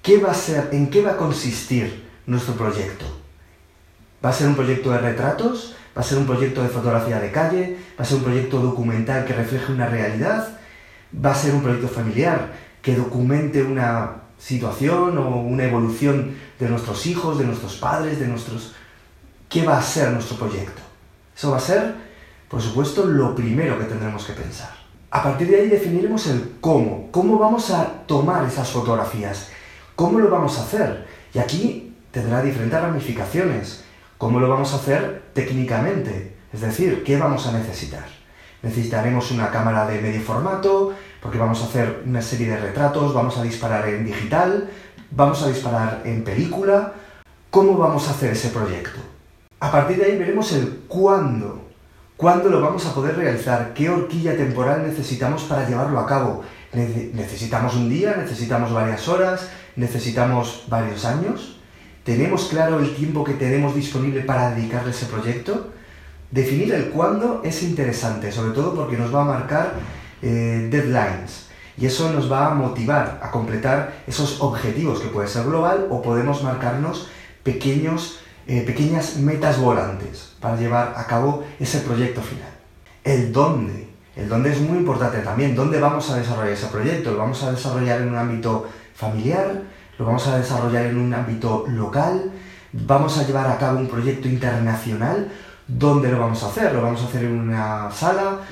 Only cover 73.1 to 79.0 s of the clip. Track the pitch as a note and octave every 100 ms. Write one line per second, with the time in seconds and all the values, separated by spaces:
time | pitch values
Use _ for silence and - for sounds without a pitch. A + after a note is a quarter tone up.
73.1 | - - A#2+ A2+ A2 B2+ C#3 C#3+ - -
74.1 | C3 C#3 - C#3 A2 A#2 A2+ D#3+ A2 A2
75.1 | G#2+ G2+ B2 B2 D#3+ E3+ D#3 B2+ B2 A#2+
76.1 | A#2 C3+ C#3 C3+ B2 A#2+ B2+ D#3+ - -
77.1 | - - - - A2+ C#3 C#3+ D#3 E3 -
78.1 | - - - - B2 A2+ A2+ D3+ E3